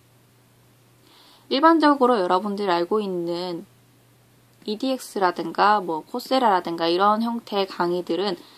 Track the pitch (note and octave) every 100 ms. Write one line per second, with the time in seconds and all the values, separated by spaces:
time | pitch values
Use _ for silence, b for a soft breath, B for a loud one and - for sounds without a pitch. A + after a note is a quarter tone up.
0 | _ _ _ _ _ _ _ _ _ _
1 | b b b b - B3+ D#4+ E4 D4 C#4
2 | B3 A#3+ F3+ F#3 G#3 G3 G3+ E3+ F3 G#3+
3 | G3+ F3+ E3+ E3+ F3+ E3 - _ _ _
4 | _ _ _ _ _ _ - G#3+ C4 C4
5 | - G#3 F#3 F3 E3 - G3 G#3+ F3 D#3+
6 | - B3 - C4 A#3+ F#3 E3+ E3 E3 F3
7 | G3+ G#3+ A#3 A#3 - G3+ G3 - F3 F3+
8 | F3 E3+ G3+ F3 B